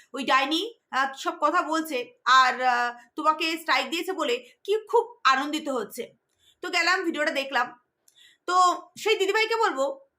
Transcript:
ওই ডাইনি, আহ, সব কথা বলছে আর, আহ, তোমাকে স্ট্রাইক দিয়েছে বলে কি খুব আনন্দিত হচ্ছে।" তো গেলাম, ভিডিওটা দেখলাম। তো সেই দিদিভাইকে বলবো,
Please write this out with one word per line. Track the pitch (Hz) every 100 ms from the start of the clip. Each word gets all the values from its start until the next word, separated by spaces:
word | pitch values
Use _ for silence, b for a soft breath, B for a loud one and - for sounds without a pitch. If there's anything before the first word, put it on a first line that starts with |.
| B
ওই | 269
ডাইনি, | 277 269 269 320 427 - _
আহ, | 247 269
সব | 269 339 330
কথা | 302 349
বলছে | 302 320 311 262 240 _ -
আর, | 262 254 247
আহ, | 254 240 240 240 B -
তোমাকে | 311 311 330 320
স্ট্রাইক | 320 269 269
দিয়েছে | 330 349
বলে | 370 294 247 B _
কি | - 440 -
খুব | 466 - -
আনন্দিত | 254 262 294 302 -
হচ্ছে।" | 262 208 - - _ _ b b _
তো | 349
গেলাম, | 349 339 370
ভিডিওটা | 339 294 302
দেখলাম। | 277 269 262 247 - _ _ _ b b b -
তো | 359 359 349 - -
সেই | 415 427
দিদিভাইকে | 381 403 440 453
বলবো, | 427 277 277 - -